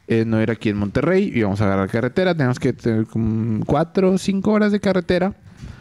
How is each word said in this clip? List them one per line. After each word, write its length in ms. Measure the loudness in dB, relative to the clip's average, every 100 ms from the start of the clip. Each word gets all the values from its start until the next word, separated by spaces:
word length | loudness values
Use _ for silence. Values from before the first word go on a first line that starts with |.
| -2
Eh, 140 | 0 2
no 140 | 0
era 140 | 0
aquí 160 | 0 -2
en 80 | -2
Monterrey, 540 | -2 0 2 2 2 0
íbamos 240 | 0 2
a 40 | 0
agarrar 240 | 0 0
carretera, 440 | -2 -2 0 0
tenemos 260 | 2 0 0
que 120 | -2
tener 320 | -2 0 0 -2
como 580 | -2 -2 -2 -2 -2 0
cuatro 460 | -2 0 0 2
o 40 | 0
cinco 340 | 0 -2 0
horas 200 | 2 2
de 80 | 0
carretera. 540 | 0 0 0 0 0 -4 -16 -18 -18 -16